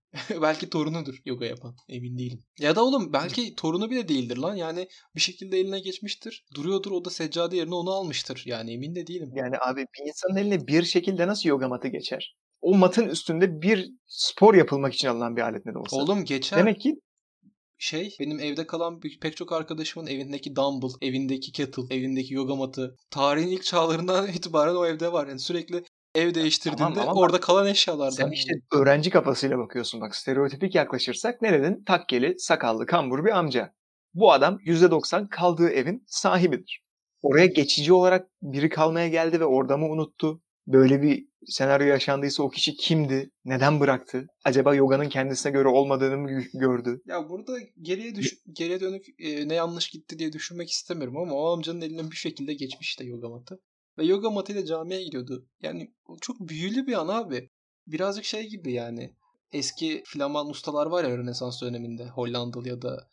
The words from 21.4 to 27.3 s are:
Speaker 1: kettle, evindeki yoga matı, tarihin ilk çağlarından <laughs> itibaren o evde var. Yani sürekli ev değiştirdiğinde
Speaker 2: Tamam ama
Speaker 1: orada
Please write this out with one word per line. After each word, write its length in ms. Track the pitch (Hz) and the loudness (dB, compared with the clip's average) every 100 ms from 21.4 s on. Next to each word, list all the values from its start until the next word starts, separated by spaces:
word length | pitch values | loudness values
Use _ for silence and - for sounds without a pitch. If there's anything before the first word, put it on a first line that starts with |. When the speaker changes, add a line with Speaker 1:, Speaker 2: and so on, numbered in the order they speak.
| 135 | -6
Speaker 1:
kettle, 440 | - 135 135 123 131 | -6 -6 -6 -4 -4
evindeki 380 | 131 131 131 | -2 -4 -4
yoga 220 | 135 135 135 | -4 -2 -2
matı, 400 | 131 135 127 - - | -4 -6 -8 -10 -10
tarihin 360 | 147 139 147 175 | 0 2 2 0
ilk 160 | 185 | -2
çağlarından 640 | - 175 165 160 180 185 202 | 0 2 2 2 2 0 0
<laughs> 60 | |
itibaren 420 | 180 175 160 151 180 | -4 -2 2 4 4
o 100 | 170 | 0
evde 260 | 156 170 | 0 -2
var. 140 | 170 139 | -2 -2
Yani 120 | 135 | -6
sürekli 440 | - 175 160 175 175 _ _ 160 | -4 -4 -4 -8 -8 _ _ 2
ev 180 | 170 | 2
değiştirdiğinde 600 | 170 156 - 160 135 160 | 2 2 2 0 0 0
Speaker 2:
Tamam 160 | 175 135 | 2 2
ama 120 | 190 | 6
Speaker 1:
orada 120 | 180 | 6